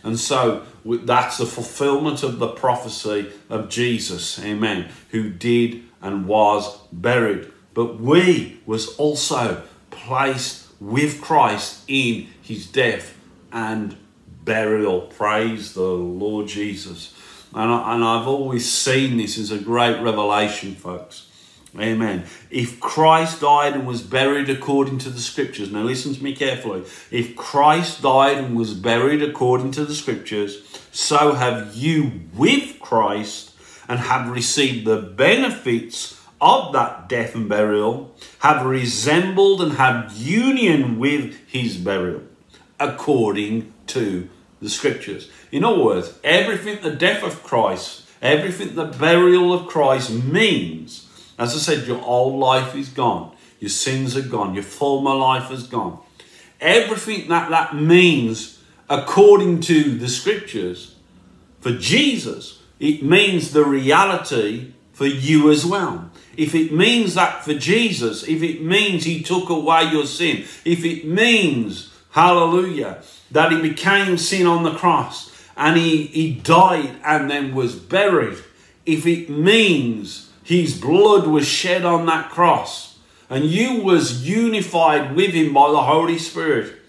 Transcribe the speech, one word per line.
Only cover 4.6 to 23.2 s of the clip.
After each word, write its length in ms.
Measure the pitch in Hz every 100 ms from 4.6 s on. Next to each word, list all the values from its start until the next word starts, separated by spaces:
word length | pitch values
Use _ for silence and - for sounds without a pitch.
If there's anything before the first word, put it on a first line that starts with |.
| 110 95 85 - _
who 200 | 110 107
did 540 | 90 120 120 117 117 - _
and 260 | 98 98 92
was 520 | 110 104 104 101 - -
buried. 600 | 87 113 123 113 95 - - _
But 260 | - 117 107
we 600 | 120 165 185 143 - -
was 300 | - 110 -
also 680 | - 151 147 - 135 113 87 - _ _
placed 760 | - 117 131 135 127 - - - _
with 420 | 101 120 151 -
Christ 600 | - 156 120 107 - - -
in 400 | 135 120 107 - -
his 260 | - 107 -
death 480 | 135 120 107 - - - - _
and 440 | 113 110 110 101 - _ _ - -
burial. 580 | - 110 107 107 104 90
Praise 720 | - - 107 107 113 110 95
the 80 | 95 92 90 87 90
Lord 260 | 104 107 101
Jesus. 680 | 104 104 95 95 85 - - - - -
And, 180 | 110 113
I, 240 | 120 110
and 80 | 117
I've 240 | 117 117 131
always 420 | 139 131 123 -
seen 480 | - 139 131 135 117
this 200 | 104 110
as 120 | 104
a 80 | 107
great 420 | 101 120 120 101
revelation, 720 | 117 104 104 104 104 - 98
folks. 520 | 92 90 90 - - - _ _ _ _ -
Amen. 460 | 107 110 110 92 87 - -
If 300 | 131 120 -
Christ 640 | - 156 156 160